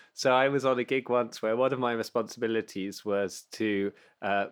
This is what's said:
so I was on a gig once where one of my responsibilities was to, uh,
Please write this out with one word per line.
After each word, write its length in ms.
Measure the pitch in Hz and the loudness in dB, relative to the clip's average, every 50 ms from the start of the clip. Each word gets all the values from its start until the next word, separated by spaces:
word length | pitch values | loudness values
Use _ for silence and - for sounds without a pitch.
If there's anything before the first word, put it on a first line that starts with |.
| - _ _ | -20 _ _
so 180 | - - 135 | 0 2 4
I 160 | 127 127 135 139 | 6 6 6 4
was 160 | 139 139 131 | 2 2 2
on 140 | 131 127 123 | 2 2 2
a 60 | 120 | 0
gig 260 | - 135 135 123 - | 0 -2 -2 0 0
once 320 | 123 123 120 113 - - | 0 0 0 -2 -4 -4
where 140 | - 110 110 | -2 0 2
one 180 | 120 131 131 139 | 2 2 2 2
of 40 | 127 | 0
my 140 | 127 120 | 0 0
responsibilities 1120 | 120 113 110 - - 120 110 - - - 120 113 113 113 107 - - 98 95 101 95 - - | 0 -2 -4 -2 -2 -2 -2 -2 -4 -4 -2 0 0 -2 -2 -4 -6 -6 -6 -6 -8 -8 -4
was 380 | 107 101 101 101 92 - - - _ | -2 0 0 0 -2 -4 -10 -16 _
to, 400 | - - 110 107 104 98 98 101 - - - _ _ _ | -6 -2 0 0 0 0 -2 -2 -6 -10 -18 _ _ _
uh, 240 | - 101 101 101 98 - | -4 0 0 0 0 -2